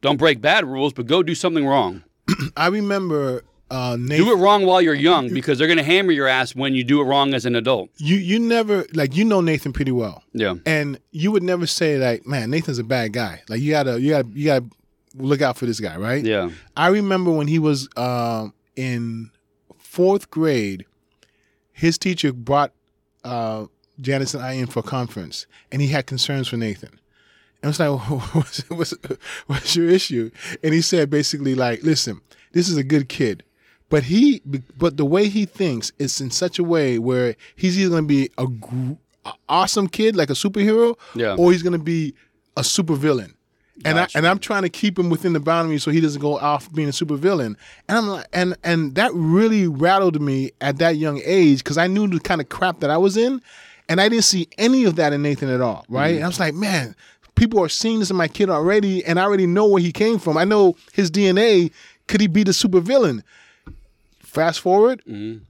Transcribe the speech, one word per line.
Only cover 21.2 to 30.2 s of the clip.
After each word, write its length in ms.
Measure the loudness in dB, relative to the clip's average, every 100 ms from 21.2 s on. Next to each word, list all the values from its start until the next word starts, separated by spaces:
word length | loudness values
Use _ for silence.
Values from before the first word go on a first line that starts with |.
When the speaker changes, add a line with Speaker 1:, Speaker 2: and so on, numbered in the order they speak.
| _ _ _ _ _
Speaker 2:
his 260 | -2 0 0
teacher 360 | -4 -2 -2
brought, 380 | -4 -2 0 0 _ _ _ _ _
uh, 420 | -10 -6 -6 -6 -10 _ _ -12
Janice 320 | -4 -4 -4
and 100 | -6
I 100 | -8
in 140 | -6 -6
for 120 | -6
a 40 |
conference, 640 | -6 -6 -6 -8 -12 -14 -16 _ _
and 100 | -2
he 80 | -2
had 160 | -2 -4
concerns 400 | -6 -4 -4 -4
for 100 | -4
Nathan. 420 | -6 -6 -14 _ _ _ _ _ _ _
And 80 | -6
it's 100 | -2
like, 200 | -2 -2
<laughs> 340 | -4 -6 -2
"What's, 280 | -2 -2 -8 -12
what's, 240 | -6 -6 -8 -10 -10 -10 -18 -8
what's 280 | -6 -2 0
your 140 | 2
issue?" 420 | 2 2 -4